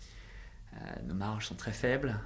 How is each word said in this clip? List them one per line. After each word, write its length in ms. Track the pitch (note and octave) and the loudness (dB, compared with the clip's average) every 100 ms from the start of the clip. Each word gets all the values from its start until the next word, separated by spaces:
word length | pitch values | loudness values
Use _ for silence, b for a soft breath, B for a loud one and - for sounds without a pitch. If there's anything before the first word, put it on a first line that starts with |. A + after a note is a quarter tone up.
| B B B B B B B - | B B B B B B B -8
Euh, 20 | - - A#1+ | -6 -4 -2
nos 80 | F#2+ | 2
marges 320 | G2+ A2 - | 2 2 0
sont 80 | F#2 | -2
très 180 | A#2 | -2
faibles 420 | G#2 B2 C3+ C#3 G#2 | 4 6 6 4 2